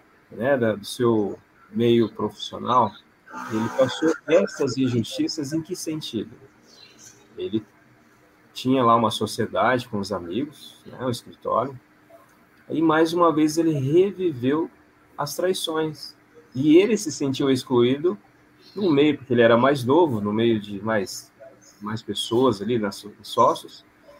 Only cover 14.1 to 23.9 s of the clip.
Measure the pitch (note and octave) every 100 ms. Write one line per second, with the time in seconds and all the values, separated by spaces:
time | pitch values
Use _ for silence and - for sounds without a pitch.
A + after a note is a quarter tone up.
14.1 | F#3+ F#3 C3 B2 D3+ E3+ - _ _ _
15.1 | - D3 - F3 F#3+ - D#3+ D#3 D3+ -
16.1 | - _ - - B2+ D3+ D#3+ G#3 G#3 -
17.1 | - C#3+ C3 C#3 C3 - B2 A#2+ C#3 E3
18.1 | G3+ _ _ _ _ - - G3+ C#3+ D3+
19.1 | C#3 - B2 A2+ A#2 C3 D3 A#2+ D3 F3
20.1 | A2+ G2+ G#2 A#2 A2 G2+ G2+ G#2+ A2 F#2
21.1 | - - _ - - _ _ G#2 G#2+ -
22.1 | G2+ - A#2 C3 G2+ G2+ A#2+ G#2 - G#2
23.1 | - G#2+ - B2+ E3 - - _